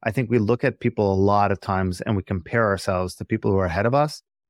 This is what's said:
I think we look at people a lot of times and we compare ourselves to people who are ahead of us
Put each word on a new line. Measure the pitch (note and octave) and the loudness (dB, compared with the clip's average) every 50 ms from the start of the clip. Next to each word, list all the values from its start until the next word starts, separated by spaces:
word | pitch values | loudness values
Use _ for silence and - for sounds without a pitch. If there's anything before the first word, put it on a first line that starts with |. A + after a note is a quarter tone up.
I | - A2+ | -6 -4
think | G#2 C3+ B2 G#2+ | -2 -2 0 0
we | A#2+ A#2+ | 2 2
look | G#2 G2+ A#2+ - - | 2 2 0 2 0
at | C3 - - | -2 -2 -2
people | - A#2+ - - G#2 G2 F#2+ | -4 -4 0 0 0 2 2
a | |
lot | F#2+ G2 G2+ G2+ G#2 G2+ G2 | 2 4 4 4 4 2 2
of | G2 - | 0 -2
times | - - F#2+ F#2 F#2+ F#2 F2+ - | -4 -2 -2 0 0 -2 -4 -4
and | - - G#2+ F#2+ | -4 -4 -2 -2
we | - | -2
compare | - G#2+ F2 - - - A#2 A2+ | -4 -6 -6 -6 -2 0 0 2
ourselves | G2+ G2 F#2 - - F#2+ F2+ F#2 F#2 - | 2 0 0 -2 -2 -2 -2 -2 -4 -6
to | - F2 | -10 -8
people | - A2 G#2+ - A2 | -6 -4 -2 0 0
who | G2 F#2+ | 0 0
are | F#2+ | 0
ahead | E2+ D#2+ F#2+ G#2 | 0 0 0 0
of | A#2 C3 | 0 2
us | C#3+ D3+ D#3 - - - _ _ _ _ _ | 0 0 0 -4 -10 -20 _ _ _ _ _